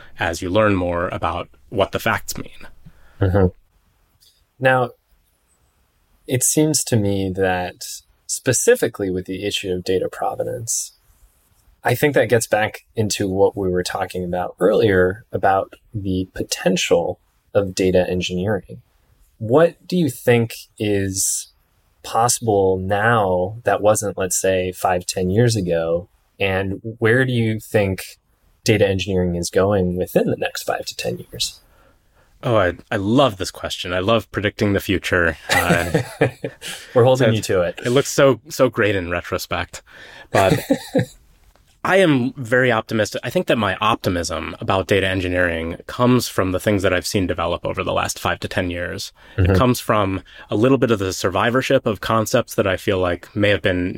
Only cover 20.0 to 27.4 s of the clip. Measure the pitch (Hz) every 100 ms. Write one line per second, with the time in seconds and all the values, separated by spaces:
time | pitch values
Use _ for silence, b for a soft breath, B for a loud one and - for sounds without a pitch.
20 | 151 - - 120 113 - - - 104 101
21 | 98 95 - - - _ _ _ _ _
22 | - 113 120 - 117 101 95 95 92 101
23 | 110 117 98 90 92 113 104 98 101 107
24 | 101 95 95 - 95 95 92 90 95 90
25 | 87 - 92 101 120 113 87 85 82 85
26 | 98 _ _ - 98 95 98 95 113 110
27 | 113 123 131 120